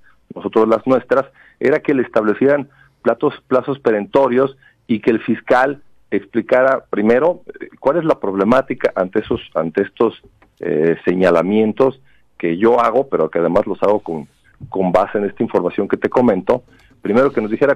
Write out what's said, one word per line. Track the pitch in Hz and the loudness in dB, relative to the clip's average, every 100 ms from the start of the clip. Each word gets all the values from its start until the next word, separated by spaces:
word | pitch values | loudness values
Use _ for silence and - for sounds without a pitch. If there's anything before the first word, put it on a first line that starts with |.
| - _ _ 87 | -20 _ _ -12
nosotros | 98 110 110 | -2 0 2
las | 110 131 | 0 0
nuestras, | 127 - 127 131 _ - _ | -2 0 -2 -2 _ -20 _
era | 120 147 | 0 0
que | - | 0
le | 135 | -2
establecieran | 117 113 107 104 139 143 139 _ _ _ | -2 -2 -2 2 2 2 -2 _ _ _
platos-, | 123 120 147 - _ | -4 0 -2 -4 _
plazos | 127 131 139 | -2 -2 -2
perentorios | 123 107 98 139 135 123 135 - _ _ - | -2 -2 0 2 2 2 0 -4 _ _ -6
y | 107 | -2
que | - | 0
el | 113 | -2
fiscal | - 110 - 127 139 139 - - _ | -2 -6 0 2 2 -4 -16 -20 _
explicara | 101 - 117 117 127 131 131 - | -6 -4 -6 0 2 2 0 -4
primero, | 104 107 123 160 175 - - | -2 2 2 2 -2 -12 -18
eh, | - - | -20 -4
cuál | 131 165 | -2 0
es | |
la | 160 - | 0 -2
problemática | 98 98 101 127 - 131 - - | -2 -2 2 2 0 -2 -2 -2
ante | 92 110 | -2 -4
esos, | - - - 80 | -4 -6 -4 -6
ante | 80 - | -4 -2
estos, | 101 - 110 - - _ _ _ | -4 0 -2 -2 -16 _ _ _
eh, | 82 78 82 80 - | -4 0 0 0 -2
señalamientos | 90 92 85 87 107 110 104 131 135 _ _ _ - | 2 2 2 2 0 0 2 0 -2 _ _ _ -8
que | 85 85 | -6 0
yo | 113 120 | 2 4
hago, | 117 120 135 | 2 0 -2
pero | 82 80 | -2 -2
que | 85 | 0
además | 85 95 107 | 0 0 -2
los | 90 | -2
hago | 95 104 | -2 -2
con, | - 80 69 _ _ _ - | -4 -10 -12 _ _ _ -8
con | 92 92 | -4 0
base | 90 98 107 | 0 0 -2
en | 101 | -4
esta | - | -4
información | 113 101 87 - 98 | -2 -2 -2 -4 -4
que | - | -4
te | - | -2
comento. | 131 123 92 - 123 - _ _ _ | 0 2 0 0 -2 -4 _ _ _
Primero | 98 113 135 | -2 0 2
que | 120 | 0
nos | 107 | -4
dijera | 104 139 | 0 0